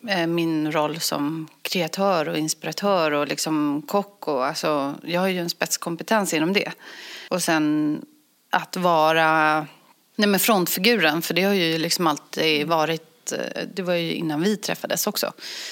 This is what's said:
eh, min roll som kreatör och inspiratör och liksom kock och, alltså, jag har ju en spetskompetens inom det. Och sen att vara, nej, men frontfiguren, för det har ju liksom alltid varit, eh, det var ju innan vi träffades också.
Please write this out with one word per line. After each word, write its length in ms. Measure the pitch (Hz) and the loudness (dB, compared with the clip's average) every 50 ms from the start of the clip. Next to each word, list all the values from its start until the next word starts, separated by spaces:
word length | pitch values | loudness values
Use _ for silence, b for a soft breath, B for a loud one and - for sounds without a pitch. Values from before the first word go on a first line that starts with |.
| - 226 | -6 -4
eh, 180 | 196 180 165 | -2 0 0
min 440 | 165 170 170 165 165 160 156 151 151 | 0 0 0 0 0 0 -2 -2 0
roll 280 | 151 160 151 151 156 165 | 0 0 0 0 -2 -4
som 480 | - - 151 147 143 143 160 160 156 - - _ | -4 -4 -2 -2 -2 -4 -4 -6 -8 -12 -14 _
kreatör 680 | _ - - 185 170 - - - 196 202 190 165 147 160 | _ -6 -4 -2 -2 -2 -2 -2 0 0 2 0 0 -2
och 80 | 170 | -2
inspiratör 760 | 156 156 156 - - - 160 156 - 196 202 196 180 160 156 | -2 -2 -4 -4 -6 -8 -8 -8 -4 -2 0 2 2 2 2
och 160 | 147 147 147 | 0 0 -2
liksom 540 | 139 - - - 165 156 151 147 147 143 147 147 | -2 -2 -4 -2 -2 0 0 0 0 -2 -4 -4
kock 400 | - - 202 196 - - _ - | -2 -2 -2 -2 -4 -12 _ -6
och, 180 | - 147 127 127 | -4 -2 0 -2
alltså, 500 | 139 160 - - 160 151 143 139 139 147 - - | -2 -2 -2 -2 0 0 0 -2 -4 -6 -8 -8
jag 180 | 160 170 175 | -4 -2 0
har 60 | 190 | 0
ju 120 | 190 185 180 | 0 0 -2
en 100 | 170 170 | -4 -6
spetskompetens 840 | - - 160 156 - - - 175 170 160 170 - 220 214 196 175 170 | -4 -4 -2 -4 -4 -4 -4 -6 -6 -6 -2 0 0 2 2 0 0
inom 200 | 156 156 - 202 | 0 0 2 0
det. 180 | - - - - B B B B B B B B B B B | 0 -2 -2 -8 B B B B B B B B B B B
Och 140 | - 180 - | -4 -2 0
sen 580 | - 165 156 151 151 151 151 151 151 151 - - - _ _ _ _ _ _ _ _ | 0 2 2 2 2 2 2 0 0 -2 -4 -8 -14 _ _ _ _ _ _ _ _
att 260 | - 180 170 - - | -2 -2 -2 -4 -6
vara, 800 | 185 175 180 170 160 156 160 160 165 160 156 156 160 156 151 151 156 151 B B B B B B _ _ _ _ | 0 2 4 4 6 6 6 4 4 4 4 4 4 4 4 2 0 -2 B B B B B B _ _ _ _
nej, 120 | - 208 | 4 6
men 120 | 202 202 180 | 6 6 6
frontfiguren, 800 | - - 220 190 175 165 - 185 185 233 240 214 160 156 147 170 | 4 4 4 4 4 0 0 2 4 4 4 6 4 4 2 2
för 120 | 165 - 170 | -2 0 0
det 100 | 170 185 | 2 2
har 100 | 202 202 | 4 4
ju 240 | 190 170 160 160 | 4 2 2 2
liksom 300 | 165 156 170 - - 180 | 0 0 0 0 2 2
alltid 600 | 160 147 147 - - - - 160 160 156 147 147 | 2 0 0 -4 -10 -4 0 0 2 2 2 2
varit, 640 | 156 170 160 156 156 165 160 - - _ _ _ - | 2 2 2 2 0 0 -4 -6 -18 _ _ _ -8
eh, 320 | - - 62 - - - - - - | -6 -6 -6 -6 -6 -8 -8 -6 -6
det 80 | 196 | -6
var 120 | 185 175 180 | -2 -2 0
ju 200 | 170 170 165 175 | 0 0 -2 -2
innan 280 | 165 170 160 151 147 170 | -2 -2 -2 -2 0 0
vi 140 | 208 214 | 0 0
träffades 500 | - - - 180 - - - - - - | 0 -2 -6 -6 -6 -4 -4 -2 -2 -2
också. 260 | - - - - - - B B B B B B B | -2 -2 -4 -6 -6 -6 B B B B B B B